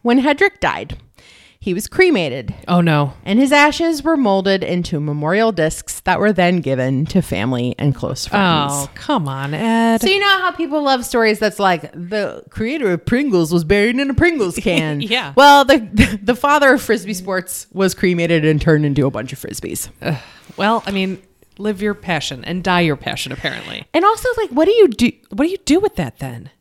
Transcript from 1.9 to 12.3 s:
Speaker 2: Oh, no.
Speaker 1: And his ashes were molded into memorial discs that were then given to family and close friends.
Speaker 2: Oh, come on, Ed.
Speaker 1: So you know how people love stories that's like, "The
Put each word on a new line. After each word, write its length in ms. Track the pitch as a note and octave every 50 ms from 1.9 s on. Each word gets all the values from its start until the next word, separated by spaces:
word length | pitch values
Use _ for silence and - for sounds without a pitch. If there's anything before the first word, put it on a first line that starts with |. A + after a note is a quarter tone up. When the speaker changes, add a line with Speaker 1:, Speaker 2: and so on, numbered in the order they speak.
| - - F#4 F4+ D4+ G3+ E3+ C3+ A#2+ C#3 A2+ - - - - -
Speaker 2:
Oh, 120 | F3 F3+
no. 340 | F3 E3 D#3 D3 C#3+ C3+ - - -
Speaker 1:
And 160 | F3+ G3 A#3
his 100 | C#4 C4
ashes 540 | D4 C#4+ D4 D4+ - - E4 E4 E4 C#4+ C#4
were 120 | D#4+ E4
molded 460 | C#4+ B3+ G3+ F#3+ G3 F#3 G3 G3 F#3
into 380 | - - F3 F3+ E3+ - F3 D3
memorial 500 | D3 D3+ D3 D3 D3 D#3 F#3 G#3 A3+ A3+
discs 480 | G3+ E3 D#3 D#3+ - - - - - -
that 180 | _ F#3 F3+ -
were 120 | G3+ G#3+
then 260 | G3+ F3 F3 F3 F#3 F3
given 440 | - C3 C3+ B2+ B2+ C3 C3+ C3 D#3
to 140 | - - F#3+
family 540 | - - A2 F2+ G#2+ C3 B2+ A#2+ A#2+ B2 -
and 160 | - C3+ D3
close 340 | C3+ - - - C3+ - -
friends. 460 | - - G#3 G3 F3+ E3 D3+ C#3+ C#3
Speaker 2:
Oh, 160 | C#3+ C#3+ C#3 C3+ -
come 340 | - - - D4 A#3 D3+ C#3
on, 240 | C3+ C3+ C3+ C#3+
Ed. 480 | D3+ D#3 A3 A3+ A3+ A3+ A#3 A3+ A3+ A3
Speaker 1:
So 60 | A#3
you 140 | F#4 F#4+ G4
know 80 | G4+ G4+
how 240 | G4 F#4+ F#4 F4+
people 280 | F4 D#4+ E4 C4+ C#4+ D4+
love 220 | C#4+ C4+ C4+ B3 A#3
stories 360 | - - A#3 A3+ G#3+ G#3 G#3
that's 180 | A3 G#3 G3 -
like, 320 | G3+ F#3+ F3 D#3 C#3 -
"The 520 | - E3 F3 F3 G#3 G#3+ G3+ C#3